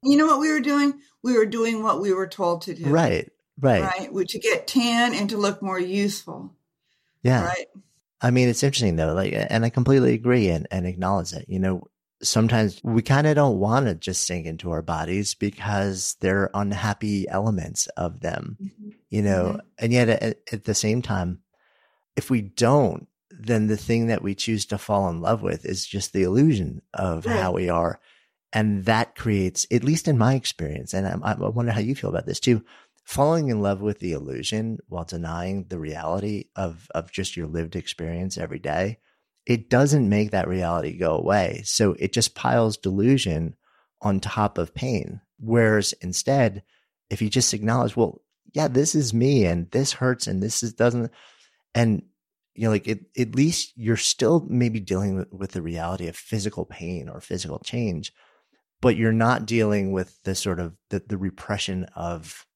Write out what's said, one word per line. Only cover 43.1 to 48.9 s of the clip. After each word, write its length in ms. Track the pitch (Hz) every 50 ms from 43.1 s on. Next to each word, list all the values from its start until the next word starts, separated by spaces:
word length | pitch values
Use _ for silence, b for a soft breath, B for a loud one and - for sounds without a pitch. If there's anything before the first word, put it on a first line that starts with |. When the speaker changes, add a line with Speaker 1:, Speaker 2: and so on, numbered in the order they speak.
| 139 135 - 101 82 78 82 80 - _ _ _ _ _ _ _ _ _
Speaker 2:
on 180 | - 104 98 95
top 380 | - 104 - - 104 101 - -
of 160 | 87 82 _
pain. 460 | - - 131 123 95 64 - - - _ _ _ _
Whereas 540 | - 110 117 120 113 110 107 107 101 - -
instead, 680 | _ - 90 87 - - - 135 139 127 110 98 101 - _ _ _ _ _ _ _ _ _
if 140 | 110 - 113
you 60 | 107
just 240 | - 131 123 - -
acknowledge, 420 | 107 104 110 117 123 120 113 -
"Well, 260 | 123 113 - - - _ _ _ _ _ _ _
yeah, 140 | 147 156 143
this 260 | 127 127 147 156